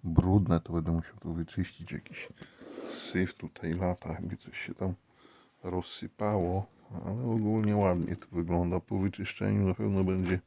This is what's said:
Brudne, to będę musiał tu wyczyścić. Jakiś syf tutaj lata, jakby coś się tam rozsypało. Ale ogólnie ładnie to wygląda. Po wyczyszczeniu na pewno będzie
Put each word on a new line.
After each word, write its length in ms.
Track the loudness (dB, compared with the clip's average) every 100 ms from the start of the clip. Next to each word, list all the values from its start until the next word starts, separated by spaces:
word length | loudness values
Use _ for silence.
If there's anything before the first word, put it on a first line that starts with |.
Brudne, 560 | 6 4 8 6 6 2
to 140 | 2
będę 180 | -2 2
musiał 240 | 0 -2 -12
tu 160 | -8
wyczyścić. 580 | -6 -6 -4 -4 -6 -10
Jakiś 360 | -10 -10 -14 -14 -16 -20 -20 -18 -14 -12 -12 -4
syf 220 | 0 0
tutaj 400 | -2 -14 -6 -4
lata, 400 | 0 0 -2 -4
jakby 240 | -6 -6 -8
coś 200 | -10 -12 -10
się 80 |
tam 200 | -4 -4 -4 _ _ -20 -20 _ _
rozsypało. 1040 | -4 -4 -4 -10 -12 -4 0 2 2 0 -2 _ -14 -10 -6
Ale 180 | -4
ogólnie 520 | 0 0 2 2 4 4
ładnie 400 | 4 2 0 -4
to 120 | -4
wygląda. 480 | -4 0 2 2 -2
Po 200 | -2 0
wyczyszczeniu 680 | 0 -2 -8 -4 0 2 2
na 60 |
pewno 300 | 2 0 2
będzie 360 | 2 2 2 0